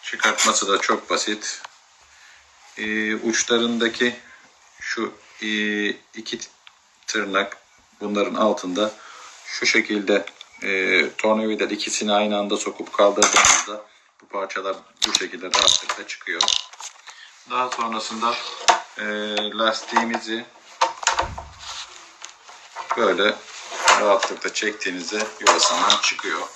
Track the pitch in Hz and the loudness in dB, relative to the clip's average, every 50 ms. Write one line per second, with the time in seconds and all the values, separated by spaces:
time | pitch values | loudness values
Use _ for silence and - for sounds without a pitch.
0 | - - - - - 110 107 - - - - - 104 98 98 92 - - 110 107 | -8 -8 -4 0 2 2 2 4 2 2 4 2 2 2 2 2 4 2 0 0
1 | - - - - - 107 107 107 - - - - - - - - _ _ _ _ | 0 -2 -2 -2 0 -2 -4 -4 -6 -10 -10 -10 -14 -18 -20 -20 _ _ _ _
2 | - _ - - - - - - _ _ _ _ - - - - 110 107 107 110 | -20 _ -20 -20 -20 -20 -20 -20 _ _ _ _ -20 -20 -12 -8 -4 -2 0 0
3 | 107 107 110 104 110 117 110 - - - 120 117 117 117 117 117 117 110 - - | 0 0 -2 -2 0 0 0 0 2 2 2 2 2 2 0 2 0 0 2 2
4 | 123 123 117 - - - - - - - _ _ _ - _ - - - - 117 | 0 0 0 -4 -16 -20 -20 -20 -20 -20 _ _ _ -20 _ -12 -8 -6 -4 -4
5 | 110 - - - - - - - 110 107 107 107 104 107 104 104 104 101 - - | -4 -6 -6 -14 -20 -20 -16 -10 -6 -4 -2 -2 0 0 0 0 0 -2 -4 -6
6 | _ _ - 110 110 - - - - - - _ _ - _ _ _ _ _ _ | _ _ -18 -14 -10 -8 -8 -8 -10 -14 -18 _ _ -20 _ _ _ _ _ _
7 | _ - - 107 101 98 95 98 101 - - - _ _ _ _ _ _ _ _ | _ -4 -4 -4 -2 0 0 -2 -2 -2 -6 -16 _ _ _ _ _ _ _ _
8 | 104 101 104 104 101 92 85 - 110 107 101 - - 90 90 101 107 107 - - | -6 -2 0 0 0 0 2 2 2 2 2 0 -2 -4 0 0 0 -2 -2 -10
9 | - - - - - - - - - - - - 120 - - 117 107 - 107 104 | -18 -20 -20 -18 -20 -20 -20 -18 -14 -10 -6 -2 0 2 2 2 2 2 -2 -2
10 | 101 95 104 98 - - - - - - - - - 98 98 95 95 95 92 95 | 2 2 2 2 2 -2 -14 -20 -20 -20 -16 -8 -4 -2 0 0 2 4 4 4
11 | - - - - - 107 110 110 110 110 107 104 101 - 104 101 - - - - | 2 2 -2 0 2 2 2 4 2 -2 0 -2 -2 -2 -2 -4 -4 -4 -2 -2
12 | 113 107 104 104 107 107 104 101 101 101 104 98 - 101 - - - - - - | 0 2 2 2 2 2 0 0 0 0 -2 -2 -2 -6 -6 -8 -12 -8 2 6
13 | 104 101 101 107 101 - - - - - - - - 104 107 104 - - _ _ | 6 6 6 6 4 6 6 6 8 8 6 4 2 -4 -10 -12 -14 -18 _ _
14 | _ _ _ _ - _ - - - - - 98 95 95 95 - - - _ _ | _ _ _ _ -20 _ -6 -6 -6 -4 -6 -6 -4 -4 -6 -6 -10 -20 _ _
15 | - 110 104 - - - - - 92 90 87 - - - - - - - - 101 | -2 0 2 0 0 -2 -6 -8 -8 0 2 4 4 6 4 4 0 -4 -6 -6
16 | 101 - - - - - - - - - - - - - - - - - - - | -6 -12 -12 -12 -8 -6 -2 0 2 2 2 0 -2 -6 -16 -16 -16 -16 -16 -16
17 | - - - - - - - - - - 123 123 127 127 - - 120 113 113 110 | -20 -20 -20 -20 -20 -20 -20 -20 -14 -6 -2 -2 -2 -2 -2 -4 -4 -4 -4 -6
18 | - - 113 110 110 117 117 - - - - - - - - - - - - - | -6 -6 -6 -4 -2 -2 -2 -4 -6 -10 -10 -2 2 2 2 2 0 -10 -12 -8
19 | 110 107 104 107 104 107 107 110 107 107 104 107 113 110 110 - - - 117 117 | -6 -6 -4 -4 -6 -4 -4 -4 -4 -4 -2 0 0 0 0 -2 -6 -2 0 0
20 | 120 117 117 110 110 110 110 117 117 - - - - - - - - - - - | 0 0 -4 -6 -6 -6 -8 -8 -8 -12 -20 -20 -20 -20 -2 -2 -2 -2 -2 -2
21 | - - - - - - - - - - - - - - - - - - - - | -2 -2 0 0 -4 -4 -6 -12 -14 -16 -18 -18 -16 -14 -12 -14 -14 -16 -18 -20
22 | - - - - - - - - - - - - - - - - - - - - | -20 -20 -20 -20 -20 -20 -20 -20 -20 -20 -20 -20 -20 -18 -14 -14 -6 -6 -2 2
23 | 117 101 90 87 101 107 - - - - - - - - - - - - - 104 | 2 2 4 4 2 2 0 -2 -8 -16 -16 -16 -14 -12 -8 2 6 6 6 8
24 | 104 104 98 95 - - 98 - - 95 - - 107 104 104 - - 98 90 90 | 6 4 4 4 4 -2 -4 -6 -6 -4 -4 -2 -2 -2 -2 -2 -6 -6 -6 -6
25 | 85 80 107 107 107 - - - - - - - - - - - - - - - | -6 -4 -4 -4 -4 -4 -6 2 4 4 6 6 4 2 2 2 4 4 4 4
26 | - - - - - 95 - - - - - | 2 0 -2 -2 -4 -4 -4 -4 -6 -8 -12